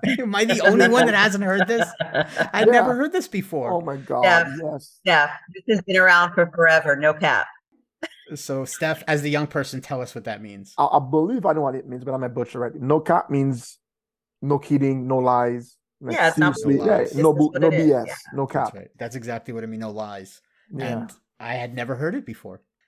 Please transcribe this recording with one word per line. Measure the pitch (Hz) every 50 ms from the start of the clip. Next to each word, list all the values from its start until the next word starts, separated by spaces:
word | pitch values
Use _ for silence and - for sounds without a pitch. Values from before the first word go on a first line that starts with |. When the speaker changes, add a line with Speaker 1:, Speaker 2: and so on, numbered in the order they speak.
| - 254
Speaker 1:
<laughs> | 262 220
Am | 254 214 202
I | 202 220
the | 226 - -
only | - 196 214 240 247 233
one | 233 247 247 233
that | 208
hasn't | 196 208 214 196 196 202
heard | 185 190 196 185 185
this? | 233 226 170 170 -
Speaker 2:
<laughs> | -
Speaker 1:
I'd | 160 - - 139 156 - - - 165 - - 202 220 220
Speaker 3:
Yeah. |
Speaker 1:
never | 240 240 - 254 247
heard | 247 285 311
this | 359 370 - -
before. | - 190 - - 165 147 123 117
Speaker 3:
Oh | 180 175
my | 165 151 139 139
God. | 127 - - 120 156
Speaker 2:
Yeah. | 185 175 170 165 135 135 156 165
Speaker 3:
Yes. | 151 151 135 - - _ _ _
Speaker 2:
Yeah. | 190 170 151 147 147 - - - - 180
This | 190 - - 220 190
has | 180
been | 196 185 185
around | 185 185 175 175 175 175 175
for | 180 175 165
forever. | - 170 165 160 160 160 156 151 143
No | 139 147 151 151
cap. | - - 147 127 101 - - - _ _ _ _ _ _ _ _ _ - - - _ _ - 156
Speaker 1:
So, | 143 - - 139 135 131
Steph, | - - - 165 156 156 156 - -
as | 156 147
the | 143 147
young | 147 147 151 147
person, | - 151 135 - - 127
tell | - - 143 127
us | 123 - -
what | 123 101
that | 117 107 104
means. | 110 104 101 101 98 - - -
Speaker 3:
I, | -
I | - - 143
believe | 135 127 147 156 160 196 254 247 -
I | 151 156
know | 156
what | 147 135 127
it | 131 - 135
means, | 123 127 127
but | 139 135
I | 131
might | 131 123 113
butcher | 123 120 - - 123 123
it. | 117 - -
No | 123 131 151 156
cap | 156 - 170 175 - -
means | 143 139 139 135 131 120 - - - _ _ _ _ _ _ _ _ _ _ _ _ _
no | - 139 147 139
kidding, | - - 147 139 139 135 135 131 123 127
no | 131 131
lies. | 127 123 123 123 123 120 123 123 120 - _ _ _ _ _ _
Like, | 143 127 -
Speaker 2:
Yeah, | - 165 160
it's | 156 156
not | 156 147 135 -
Speaker 3:
seriously, | - 143 139 - -
Speaker 1:
No | 214 208
lies. | - 123 - -
Speaker 3:
yeah, | 139 156
no | 156 151
Speaker 2:
This | 147
is | 151 156
Speaker 3:
bu-, | -
Speaker 2:
what | -
Speaker 3:
no | 156 160
Speaker 2:
it | 156
is. | 170 160 151
Speaker 3:
B | 139
S, | 123 117 -
Speaker 2:
Yeah. | - - - - - 139
Speaker 3:
no | 135 131
cap. | - 139 127
Speaker 1:
That's | 107 101 98
right. | 92 - _ _
That's | 120 113 120
exactly | 131 113 120 117 113 - - 117
what | 113 113
I | 113
mean. | 110 110
No | 113 110
lies. | 104 107 107 104 101 98 95 95 - _ _ _ _ _ _ _ -
Speaker 3:
Yeah. | 135 131 127 120 113
Speaker 1:
And | 117 110 - _ _ _ _ _
I | 110 117 123
had | 123 120 117 120
never | 127 120 123 135
heard | 123 147 165 208
it | 285 -
before. | - 123 - - 101 92 - _ _ _ _ _